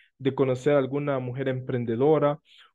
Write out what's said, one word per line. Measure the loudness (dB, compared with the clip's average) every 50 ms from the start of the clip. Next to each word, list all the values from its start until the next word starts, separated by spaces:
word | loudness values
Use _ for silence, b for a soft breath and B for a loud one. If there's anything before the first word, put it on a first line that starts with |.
| b b b b
de | -4 -2 0
conocer | 2 2 0 0 0 2 2 2
a | 2
alguna | 2 0 -2 -4 -2 -2 -2 -4
mujer | -4 -6 -6 -6 -4 -4
emprendedora, | -4 -4 -4 -4 -4 -4 -2 -2 -2 2 4 4 4 4 4 2 0 -2 b b b b b b b